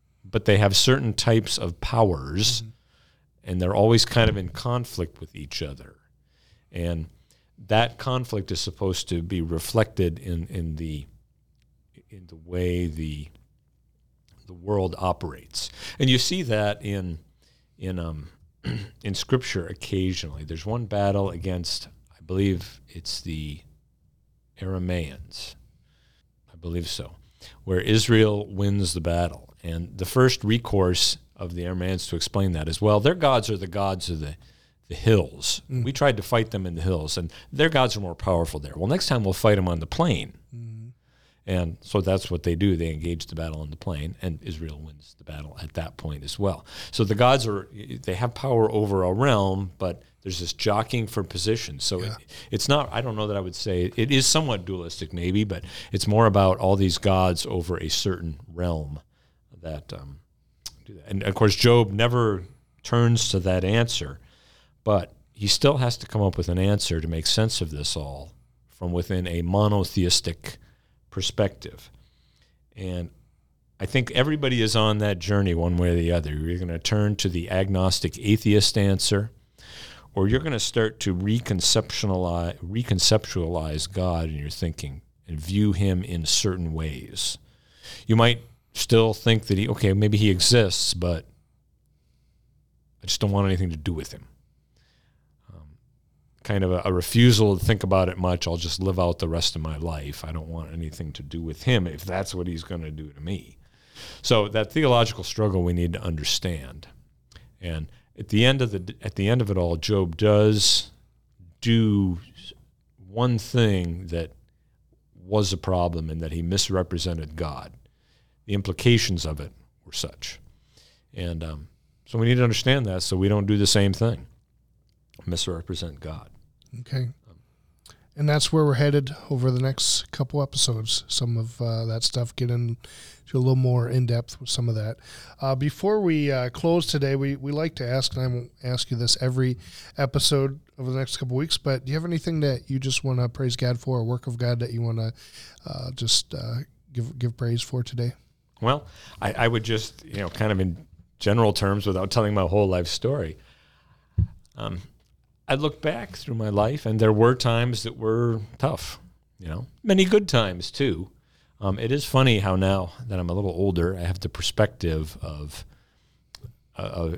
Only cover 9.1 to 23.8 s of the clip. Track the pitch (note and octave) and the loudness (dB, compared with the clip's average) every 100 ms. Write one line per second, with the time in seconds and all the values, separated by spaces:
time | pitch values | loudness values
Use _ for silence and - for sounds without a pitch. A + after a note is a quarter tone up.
9.1 | F2 E2+ F#2 E2 E2 - A2+ G#2+ - F2 | -4 -2 -4 -2 -4 0 0 0 0 -2
10.1 | E2 G2 E2+ D#2+ F#2+ E2 D#2 E2 D2 C2+ | -2 -6 -6 -6 -6 -6 -6 -8 -8 -12
11.1 | - _ _ _ _ _ _ _ _ _ | -20 _ _ _ _ _ _ _ _ _
12.1 | G2+ F2 E2 E2 F2+ F2+ F2 F2 D#2 D#2 | -20 -20 -20 -8 -2 0 0 -2 -4 -6
13.1 | D2 C#2+ - _ _ _ _ _ _ _ | -8 -12 -18 _ _ _ _ _ _ _
14.1 | _ _ _ - F2+ F2+ G#2 F#2 - F#2 | _ _ _ -20 -10 -2 2 0 0 -2
15.1 | F2 E2+ D2+ - - - - - - C3 | -2 -6 -10 -12 -10 -10 -12 -14 0 4
16.1 | B2+ - F3+ C#3 G#2+ G#2 G#2 G#2 G2+ F#2 | 4 2 -2 0 0 0 -2 -4 -4 -4
17.1 | D#2+ - _ _ _ _ _ F#2 F2+ E2 | -8 -14 _ _ _ _ _ -6 -6 -6
18.1 | D#2 D2 - _ _ - A#2+ G2+ - G#2 | -8 -12 -20 _ _ -8 -8 -10 -10 -6
19.1 | F#2+ - C3 - F#2+ E2 - - G2 F#2+ | -6 0 -2 0 -6 -6 -10 -4 -2 -2
20.1 | F2+ D#2 C#2+ D2+ D#2+ F#2 A#2 A2+ G#2 G2+ | -2 -8 -10 -10 -8 -6 -6 -4 0 2
21.1 | G2 G2 E2+ F2 F2+ E2+ - - - _ | 2 -2 -4 -6 -4 -4 -8 -10 -20 _
22.1 | _ D#2+ F#2+ G2 F2+ - - - F2 - | _ -4 0 2 0 -6 -18 -18 -14 -10
23.1 | - F2 D#2+ D2+ C#2+ - _ | -10 -8 -8 -8 -12 -16 _